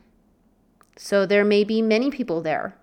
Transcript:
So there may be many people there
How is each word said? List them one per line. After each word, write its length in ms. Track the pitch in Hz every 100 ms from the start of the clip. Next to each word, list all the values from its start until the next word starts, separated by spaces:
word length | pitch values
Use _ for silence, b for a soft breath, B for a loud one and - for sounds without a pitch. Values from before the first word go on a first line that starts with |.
| _ _ _ _ _ _ _ _ _ -
So 260 | - 202
there 220 | 190 202 208
may 180 | 208
be 160 | 208 220
many 300 | 220 220 277
people 320 | 269 220 165
there 340 | 160 - - -